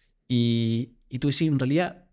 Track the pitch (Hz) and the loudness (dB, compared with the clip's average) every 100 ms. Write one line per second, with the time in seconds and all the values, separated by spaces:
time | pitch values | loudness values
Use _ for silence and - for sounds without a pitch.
0 | _ _ - 123 117 117 113 113 131 _ | _ _ -2 0 2 0 0 -2 -4 _
1 | - 127 147 135 160 139 127 151 175 - | -14 -4 -2 0 0 0 0 0 -2 -8
2 | _ | _